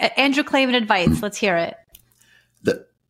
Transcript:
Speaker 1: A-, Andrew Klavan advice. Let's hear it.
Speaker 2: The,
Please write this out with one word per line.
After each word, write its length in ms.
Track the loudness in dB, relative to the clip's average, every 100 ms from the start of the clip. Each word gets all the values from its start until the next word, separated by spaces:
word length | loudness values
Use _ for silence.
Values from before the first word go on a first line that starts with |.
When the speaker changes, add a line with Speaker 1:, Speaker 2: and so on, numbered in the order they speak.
Speaker 1:
A-, 200 | -4 0
Andrew 240 | 0 0
Klavan 320 | 0 0 2 0
advice. 440 | 0 2 2 0
Let's 160 | -2 -2
hear 200 | 0 0
it. 180 | -2 -8 _ -20 _ _ _ _ _ _
Speaker 2:
The, 240 | -2 -2 -8 _